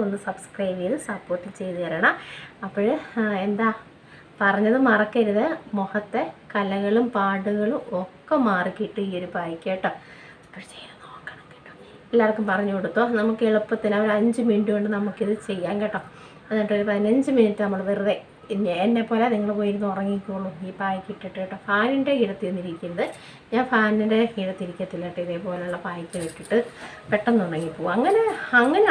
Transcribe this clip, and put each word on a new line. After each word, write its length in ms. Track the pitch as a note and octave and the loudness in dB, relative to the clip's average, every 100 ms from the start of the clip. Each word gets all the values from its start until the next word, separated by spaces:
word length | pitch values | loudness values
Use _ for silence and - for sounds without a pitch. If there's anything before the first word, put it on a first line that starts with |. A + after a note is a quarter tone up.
ഒന്ന് 160 | G#3 G3 - | 0 -2 -6
സബ്സ്ക്രൈബ് 520 | F#3+ - - F#3+ F#3 | -8 -10 -6 -4 -2
ചെയ്ത് 160 | F3+ C#4 - | -2 -2 -4
സപ്പോർട്ട് 380 | G3 - F3+ G3 - | -8 -4 -6 -6 -8
ചെയ്ത് 180 | F#3+ F3 E3+ | -6 -4 -4
തരണം. 300 | D#3+ A#3 E4+ - - - - G3 | 2 2 2 -6 -16 -16 -12 -8
അപ്പോൾ, 220 | - G#3 D4+ - - | 0 2 0 -2 -2
ആ, 20 | G#3+ G3+ G3 | 0 0 0
എന്താ 240 | G3+ A3+ G#3+ - - - - - - | 0 0 0 -8 -20 -20 -20 -16 0
പറഞ്ഞത് 380 | G3+ G3 G#3+ B3+ C4 | 2 4 4 4 6
മറക്കരുത്, 560 | G#3+ G#3+ A#3+ A3 G3+ D4 D#4+ - G3+ | 4 2 2 2 4 2 -2 -6 -4
മുഖത്തെ 460 | F#3+ G#3+ G#3 A3 D#4+ - - G#3+ | -2 -4 -4 -4 -4 -8 -6 -2
കലകളും 500 | G3 G3 G3+ A3 B3 G#3+ | -2 0 2 2 2 2
പാടുകളും 640 | G3 G3 G3 G#3 G#3+ C#4+ - F3+ | 0 0 -2 0 0 -2 -4 -6
ഒക്കെ 340 | F#3 - - D#4 A#3+ | -6 -10 0 2 4
മാറിക്കിട്ടും 540 | F#3 F3+ - G#3+ - G3 | 2 0 -4 -6 -4 -4
ഈ 60 | F3+ | -4
ഒരു 80 | F3+ F3+ | -6 -6
പായ്ക്ക് 280 | E3+ E3 - | -6 -6 -4
കേട്ടോ. 220 | F#3+ F#3+ - - - - - - | -2 -4 -6 -16 -20 -20 -20 -20
അപ്പോൾ 180 | - - | -20 -18
ചെയ്ത് 200 | - - - - | -18 -20 -20 -20
നോക്കണം 400 | - - - - | -16 -16 -18 -20
കേട്ടോ. 180 | - - - - - - | -20 -20 -20 -20 -20 0
എല്ലാവർക്കും 340 | A#3+ G#3+ G#3+ G3+ | 2 4 2 0
പറഞ്ഞു 220 | F#3+ G3+ G3 | 0 0 -2
കൊടുത്തോ. 260 | F3+ G#3 A#3+ A#3 | -2 0 2 2
നമുക്ക് 240 | A3 A3 A3+ | 0 0 2
എളുപ്പത്തിന് 480 | G#3+ G#3+ A3 G#3+ G3+ | 2 0 -2 0 0
ഒരു 80 | G#3+ G#3 | 2 2
അഞ്ച് 240 | A#3 A#3 A#3 | 2 2 2
മിനിറ്റ് 220 | G#3 G#3+ G#3 | 2 2 0
കൊണ്ട് 140 | G#3 G#3 | 0 -2
നമുക്കിത് 360 | G3+ G3 G#3 G#3+ - | -4 -2 -2 -2 -4
ചെയ്യാം 280 | G3 F3 G#3 | -4 -2 -2
കേട്ടോ. 180 | G#3 G3 - - - - - | -2 -4 -8 -20 -20 -18 -4
എന്നിട്ടൊരു 360 | A3 G#3 G#3 G#3 | -2 0 0 2
പതിനഞ്ച് 400 | G3+ G#3 B3 C#4 C4 | 2 4 4 4 4
മിനിറ്റ് 240 | A3 G#3 G3+ | 4 4 -2
നമ്മൾ 160 | F#3+ F#3+ | -2 -2
വെറുതെ, 260 | G3+ G3+ F#3+ - - - | 0 0 -2 -4 -18 -6
ഇനി 160 | G3+ G3+ E3+ | -2 0 2
എന്നെപ്പോലെ 420 | G3+ A#3 A3 A3+ A#3+ A3 | 2 2 2 2 2 2
നിങ്ങൾ 140 | G#3 G#3 | 0 0
പോയിരുന്ന് 280 | G#3 G3+ G3+ | 0 0 -2
ഉറങ്ങിക്കോളൂ 560 | F#3+ G3 G3+ G3 F#3+ F#3+ D#3 F#3 | -2 -2 -2 -4 -6 -6 -8 -12
ഈ 40 | F#3 | -6
പായ്ക്ക് 280 | G3 F#3+ F#3+ | -4 -4 -6
ഇട്ടിട്ട് 240 | G#3 F#3+ F#3+ | -10 -10 -8
കേട്ടോ. 180 | F#3+ G3 - | -8 -8 0
ഫാനിൻ്റെ 460 | G3+ A#3 C#4 C4+ C#4 | 2 4 2 2 4
കീഴത്തിരുന്നിരിക്കരുത്, 840 | G3+ G3 F#3+ F#3 F3 E3 F3 E3+ C4+ - - - - | 2 0 -4 -4 -6 -8 -8 -4 -4 -6 -18 -20 -4
ഞാൻ 100 | A3+ B3+ | 0 2
ഫാനിൻ്റെ 480 | A#3 G#3+ G#3+ G#3+ A3 A#3 - | 4 4 4 4 4 2 0
കീഴത്തിരിക്കത്തില്ല 720 | F#3+ F#3 F3+ F3 F3+ E3+ F3 | -4 -4 -8 -6 -6 -6 -8
കേട്ടോ. 140 | F3 F3 | -6 -4
ഇതേപോലുള്ള 540 | E3+ G3 F3 F3+ F3 F3+ | -4 -4 -6 -4 -6 -6
പായ്ക്ക് 320 | F3 E3 F3+ E3 | -8 -8 -6 -6
ഇട്ടിട്ട് 320 | - D#3+ G#3+ - - - - - | -8 0 0 0 -8 -16 -14 -2
പെട്ടെന്ന് 300 | G#3 A#3 A#3 F3 | 0 4 4 2
ഉറങ്ങിപ്പോവും. 440 | D#3+ E3 - E3+ F#3+ | -2 -4 -4 -2 2
അങ്ങനെ, 260 | D4+ G#4+ A4+ - - B3 | 4 4 4 0 2 4
അങ്ങനെ 260 | B3 F4 G#4+ | 6 6 6